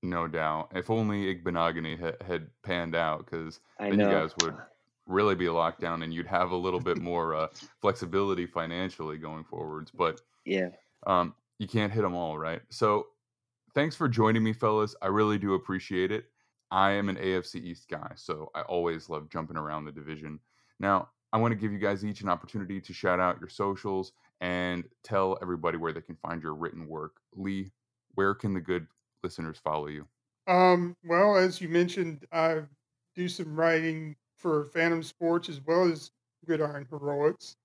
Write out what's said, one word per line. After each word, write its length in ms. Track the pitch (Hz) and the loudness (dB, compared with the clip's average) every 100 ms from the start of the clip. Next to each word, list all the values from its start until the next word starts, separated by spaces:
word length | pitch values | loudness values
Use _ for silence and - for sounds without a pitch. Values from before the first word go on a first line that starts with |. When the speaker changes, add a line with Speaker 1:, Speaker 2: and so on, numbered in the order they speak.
Speaker 1:
No 280 | 90 87 85 | -2 -2 0
doubt. 420 | 80 78 78 80 | 0 0 0 -2
If 160 | 95 - | -6 -2
only 460 | 113 107 104 95 | 0 2 0 -2
Igbinoghene 640 | 92 85 85 82 82 80 80 | -2 -2 0 0 0 -6 -6
ha-, 260 | 85 - | -6 -6
had 220 | 92 87 78 _ | -4 -6 -6 _
panned 320 | - 87 85 | -6 -4 -2
out, 320 | 82 82 78 78 | 0 0 -2 -6
'cause 320 | 82 80 - _ _ | -8 -8 -12 _ _
Speaker 2:
I 100 | 104 | 0
Speaker 1:
then 80 | 101 | 2
you 60 | |
Speaker 2:
know. 60 | 101 | 4
Speaker 1:
guys 200 | 98 80 - | 2 0 0
would 120 | 82 78 - _ _ _ - | 0 0 -14 _ _ _ -2
really 280 | 92 104 | 2 4
be 140 | 92 87 | 4 2
locked 320 | 82 82 82 | 2 0 0
down 220 | 85 82 | -6 -4
and 120 | 82 | -4
you'd 120 | 82 82 | -6 -2
have 240 | 92 90 | 0 2
a 40 | 90 | 0
little 220 | 92 90 | 0 -2
bit 200 | 85 87 | 0 -2
Speaker 2:
<laughs> 40 | |
Speaker 1:
more, 320 | 85 87 82 | 0 -2 0
uh, 140 | 78 78 - - _ | -2 -4 -6 -20 _
flexibility 680 | 104 95 90 95 98 92 87 | -2 0 -2 0 0 -2 -2
financially 720 | 87 82 85 92 - 78 78 | -4 -4 -4 -6 -6 -8 -8
going 240 | 78 80 | -10 -12
forwards. 480 | 78 85 78 78 78 | -12 -10 -8 -10 -12
But, 300 | - 85 80 _ _ | 0 0 0 _ _
Speaker 2:
Yeah. 240 | - 95 90 - _ _ | -4 -2 -2 -6 _ _
Speaker 1:
um, 300 | - 92 87 - _ _ | 0 2 2 -4 _ _
you 80 | 104 | -4
can't 260 | 113 104 | 0 0
hit 120 | 110 | 0
'em 100 | 101 | 0
all, 240 | 87 85 78 | 0 -4 -4
right? 240 | 78 82 - | -4 -6 -10
So 400 | - 110 104 - _ _ _ _ _ _ | 0 4 4 0 _ _ _ _ _ _
thanks 200 | - 151 | -2 0
for 140 | 151 147 | 0 0
joining 340 | 113 110 113 | 4 6 6
me, 120 | 110 | 2
fellas. 420 | 110 113 107 107 - | 2 2 2 0 -2
I 60 | 95 | 0
really 300 | 101 107 104 | 4 4 4
do 160 | 101 | 2
appreciate 560 | 95 - 92 - 92 92 | 0 0 -6 -2 0 0
it. 200 | 107 - _ _ _ _ | 0 -6 _ _ _ _
I 220 | 95 98 | 2 4
am 160 | 101 101 | 4 0
an 80 | 92 | -2
A 160 | 95 92 | 0 0
F 80 | |
C 140 | 90 90 | -2 -10
East 300 | 82 82 _ | -10 -12 _
guy, 220 | 80 80 82 | -10 -10 -16
so 340 | - 78 78 | -8 -8 -6
I 80 | 80 | -8
always 460 | - 90 85 80 78 | -2 0 0 -2 -4
love 200 | 80 76 | -8 -6
jumping 280 | 85 78 80 | -8 -6 -6
around 280 | 76 76 | -4 -6
the 80 | 76 | -8
division. 480 | 73 73 76 76 76 _ _ _ _ | -12 -12 -10 -10 -14 _ _ _ _
Now, 300 | 98 98 - _ _ | 2 2 2 _ _
I 60 | 110 | 2
wanna 180 | 117 110 | 2 2
give 160 | 107 | -2
you 60 | 101 | 0
guys 260 | 101 98 | 0 0
each 180 | 104 98 | -2 -4
an 60 | 98 | -2
opportunity 500 | 87 - 110 92 98 | -2 -2 -8 -6 -8
to 120 | - | -8
shout 260 | 90 92 90 | -4 0 4
out 180 | 90 87 | 2 0
your 120 | 90 | -6
socials 600 | - 98 95 104 95 92 _ _ _ | -4 -2 -2 -2 -4 -4 _ _ _
and 480 | 90 90 90 87 87 _ | -2 0 0 -2 -6 _
tell 360 | - 101 95 92 | -2 2 2 0
everybody 340 | 92 87 82 82 | -2 -2 0 0
where 160 | 82 | -4
they 80 | 80 | -6
can 160 | - 80 | -10 -12
find 260 | 82 82 | -8 -6
your 120 | 78 | -6
written 320 | 78 82 - 78 | -6 -6 -8 -10
work. 320 | 78 78 _ _ | -10 -10 _ _
Lee, 380 | - 98 98 98 _ _ _ _ | -8 -6 -4 -6 _ _ _ _
where 200 | - 98 | 0 0
can 200 | 101 104 | 0 -2
the 60 | 95 | -2
good 260 | 82 90 80 _ _ _ | 0 -2 -2 _ _ _
listeners 360 | 90 - 80 78 | -10 -8 -8 -6
follow 300 | - 76 76 | -4 -2 -4
you? 200 | 76 73 _ _ _ - | -10 -14 _ _ _ 2
Speaker 3:
Um, 500 | 180 185 180 175 175 | 6 8 6 2 -6
well, 320 | 170 170 208 202 | 0 4 6 6
as 240 | 185 180 | 4 2
you 80 | 175 | 0
mentioned, 560 | 170 175 175 170 151 - | 2 2 0 -4 -6 -6
I 300 | 165 160 160 147 _ _ _ _ | 2 2 2 -4 _ _ _ _
do 140 | - 180 | -6 -4
some 260 | 180 165 | -4 -6
writing 640 | 151 165 165 160 160 156 151 _ _ | 2 4 4 2 -4 -6 -12 _ _
for 280 | 180 151 147 | 0 0 0
Phantom 360 | 170 165 165 | 2 2 2
Sports 480 | 147 - 170 170 170 | -2 -2 2 2 0
as 100 | 147 | -10
well 300 | 135 165 180 | 0 4 4
as 200 | 160 - _ _ _ - | 2 -6 _ _ _ -2
Gridiron 400 | 160 151 147 139 | 0 0 -2 -10
Heroics. 680 | 147 143 143 147 - - - | -6 -4 2 2 2 -8 -20